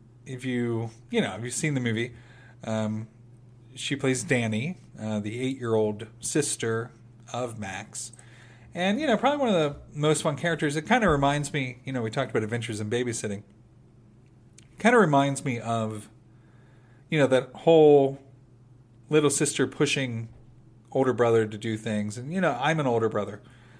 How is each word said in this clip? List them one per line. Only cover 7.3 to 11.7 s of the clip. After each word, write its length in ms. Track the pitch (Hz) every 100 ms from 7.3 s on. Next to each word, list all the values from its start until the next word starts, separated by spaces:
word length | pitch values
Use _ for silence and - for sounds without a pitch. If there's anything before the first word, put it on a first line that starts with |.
of 280 | 120 123 110
Max. 520 | 98 95 - - - - - - - - -
And, 260 | 170 190 220
you 60 | 302
know, 100 | -
probably 220 | 262 294
one 120 | 247
of 40 |
the 220 | 180 147 147 -
most 300 | 151 151 147
fun 120 | 160 143
characters. 400 | 170 160 156 151
It 120 | -
kinda 200 | 240 208
reminds 460 | 143 139 147 143
me, 240 | 147 127